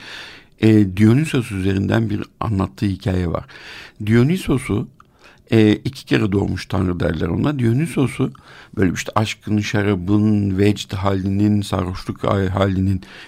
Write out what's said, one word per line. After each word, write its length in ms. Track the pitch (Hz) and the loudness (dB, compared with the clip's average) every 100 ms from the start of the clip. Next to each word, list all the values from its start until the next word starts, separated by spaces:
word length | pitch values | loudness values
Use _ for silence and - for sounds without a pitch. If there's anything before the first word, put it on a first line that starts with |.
| - - - - - - | -10 -18 -18 -20 -20 0
e, 380 | 110 107 101 92 | 4 6 4 4
Dionysos 540 | 110 120 156 139 104 | 4 4 2 -2 -2
üzerinden 580 | 98 92 98 98 107 113 | -2 0 0 0 0 0
bir 140 | 101 - - | -4 -8 -8
anlattığı 460 | - 98 95 - 104 | -4 -2 -2 -2 -4
hikaye 420 | 92 - 92 87 | -2 -2 -2 -2
var. 180 | 82 - - - - - - 107 | -4 -8 -16 -20 -20 -20 -8 2
Dionysos'u, 840 | 117 127 185 - 135 - 101 - - _ _ - - - | 4 4 0 -2 -4 -2 -4 -4 -12 _ _ -20 -20 0
e, 220 | 113 107 | 4 6
iki 320 | 107 - - - | 4 -2 -10 -2
kere 260 | 135 110 | 0 0
doğmuş 340 | 98 92 90 - | 0 -2 -4 -4
tanrı 340 | 95 95 87 | -2 -2 -2
derler 280 | 82 82 87 | -2 -2 -4
ona. 320 | 92 135 147 | -2 -2 0
Dionysos'u 720 | 117 120 165 - 131 - 135 - - - - - | 0 0 -2 -2 -2 -2 -6 -6 -20 -20 -12 -4
böyle 160 | 95 | -4
işte 180 | 82 - - | -4 -6 -4
aşkın, 440 | 110 - - 104 | -4 -4 -4 -2
şarabın, 1000 | 104 104 101 98 87 104 107 104 101 92 | 0 0 0 0 0 2 4 2 0 2
vecd 360 | 101 104 - | 2 0 -4
halinin, 680 | 95 98 98 95 98 104 104 | -4 -2 -2 0 2 2 2
sarhoşluk 600 | 98 92 92 92 - - | 0 -4 -4 -6 -8 -6
halinin, 800 | 120 104 95 95 98 95 95 95 - - | -2 0 0 0 0 2 0 -2 -6 -20